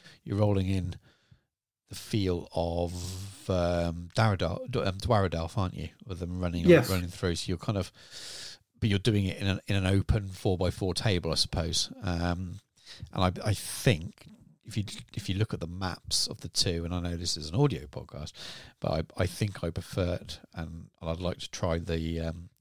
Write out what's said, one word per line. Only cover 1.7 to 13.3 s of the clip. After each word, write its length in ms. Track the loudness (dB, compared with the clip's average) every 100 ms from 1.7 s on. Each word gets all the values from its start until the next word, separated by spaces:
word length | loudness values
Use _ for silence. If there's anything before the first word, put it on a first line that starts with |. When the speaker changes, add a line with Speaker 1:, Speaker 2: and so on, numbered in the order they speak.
| _ _
Speaker 1:
the 60 | -16
feel 520 | -4 0 2 0 -2
of, 960 | -2 0 0 -2 -2 -8 -8 -12 -10 -2
um, 600 | 2 2 2 0 -2 -4 2
Daradar-, 540 | 4 4 0 -2 -4
D-, 100 | -2
um, 180 | -2 -2
Dwaradalf, 600 | 2 4 4 0 -2 -2
aren't 160 | -2
you? 160 | -4 -10 -12 -12
With 140 | -8
them 200 | -6 -2
running, 260 | -2 4 8
Speaker 2:
Yes. 240 | 10 8
Speaker 1:
running 200 | 0 -2
through. 260 | -2 -2 -2
So 140 | -2
you're 80 | -2
kind 200 | 0 0
of, 140 | -2 -8 -18 -16 -14 -12 -14 -16 _ _
but 100 | 2
you're 100 | 4
doing 260 | 4 4 2
it 120 | 0
in 100 | 0
an, 120 | 0 0
in 80 | 2
an 120 | 4
open 400 | 4 4 2 2
four-by-four 680 | -2 0 2 2 0 -2
table, 380 | 2 2 2 2
I 40 | 0
suppose. 560 | 2 0 0 0 -2 -4
Um, 560 | -2 0 0 0 -4 -10 -16 _ -20 -16 -8
and 100 | 2
I, 80 | 2